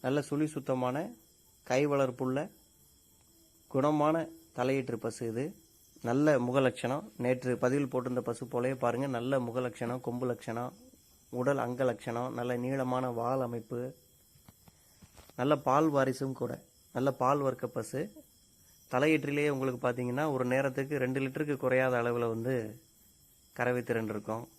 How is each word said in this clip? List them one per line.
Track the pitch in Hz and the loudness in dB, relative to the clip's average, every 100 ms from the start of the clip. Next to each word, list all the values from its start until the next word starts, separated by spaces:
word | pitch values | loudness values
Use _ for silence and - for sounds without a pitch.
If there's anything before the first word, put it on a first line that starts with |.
நல்ல | 127 147 143 | 0 0 0
சுழி | 147 151 156 | 0 0 -2
சுத்தமான, | 131 131 127 135 196 247 _ _ _ _ - | -4 0 0 -2 -6 -10 _ _ _ _ 0
கை | 127 147 | 2 4
வளர்ப்புள்ள, | 139 131 123 127 131 175 - _ _ _ _ _ _ _ _ _ _ _ | 4 2 0 -2 -2 -4 -12 _ _ _ _ _ _ _ _ _ _ _
குணமான | 135 143 151 147 160 156 - - - | 2 2 4 4 2 -2 -10 -14 -2
தலையீற்று | 127 135 123 117 117 | 0 0 -2 -4 -4
பசு | - 117 | -4 -4
இது. | 113 147 - - _ - - 117 | -4 -4 -8 -20 _ -20 -8 -2
நல்ல | 123 151 139 123 | 2 4 4 4
முக | 135 131 | 4 2
லட்சணம், | 120 123 139 214 - | 2 -4 -4 -6 -4
நேற்று | 123 127 127 120 | -2 0 0 0
பதிவில் | 127 139 135 | 2 2 0
போட்டிருந்த | 131 127 127 120 | -2 -2 -2 -2
பசு | 117 123 | -6 -4
போலவே | 123 123 135 | -2 -2 0
பாருங்க, | 123 120 139 120 | 0 0 -2 -2
நல்ல | 123 139 120 | 0 -2 -2
முக | 120 123 | -4 -4
லட்சணம், | - 120 123 123 | -4 -6 -4 -6
கொம்பு | 123 123 | -4 -2
லட்சணம், | 120 - 113 123 - - - _ _ _ | -4 -6 -6 -6 -12 -20 -20 _ _ _
உடல் | 123 127 139 | -2 0 2
அங்க | 120 123 131 | -2 0 0
லட்சணம், | 113 - 117 127 | 0 -4 -4 -4
நல்ல | 117 120 123 | -4 -4 -2
நீளமான | 123 139 127 127 127 117 | -2 -2 0 0 -2 -2
வால் | 117 135 | -2 0
அமைப்பு, | 123 117 110 120 127 - _ _ _ _ - _ - _ _ _ - - - - | -2 -4 -6 -6 -6 -10 _ _ _ _ -20 _ -20 _ _ _ -20 -20 -18 -4
நல்ல | 131 147 131 | 0 2 4
பால் | 135 160 | 4 4
வாரிசும் | 139 131 127 135 127 | 4 2 0 -4 -4
கூட, | 117 127 - _ _ | -4 -6 -12 _ _
நல்ல | 123 135 131 | 0 0 2
பால் | 127 143 135 | 4 4 2
வர்க்க | 123 120 - | -2 -4 -4
பசு. | 110 127 202 - - _ _ _ - _ _ | -6 -6 -6 -10 -20 _ _ _ -20 _ _
தலையீற்றிலேயே | 127 151 156 143 143 147 | 2 4 4 2 0 0
உங்களுக்கு | 139 131 123 | 2 -2 0
பார்த்தீங்கன்னா, | 127 123 123 123 156 | -2 0 -2 0 0
ஒரு | 131 123 | 0 2
நேரத்துக்கு | 127 139 131 135 147 | 2 2 0 -2 0
ரெண்டு | 127 135 135 | 0 0 -2
லிட்டருக்கு | 135 151 139 131 | -2 -2 0 4
குறையாத | 127 131 123 | 4 4 2
அளவுல | 120 120 117 | 2 2 0
வந்து | 113 117 127 107 - _ _ _ _ _ _ _ - | 0 0 -2 -2 -10 _ _ _ _ _ _ _ -2
கறவை | 123 123 | 0 0
திறன் | 120 113 110 | 0 -2 0
இருக்கும். | 104 104 110 123 | -4 -4 -6 -6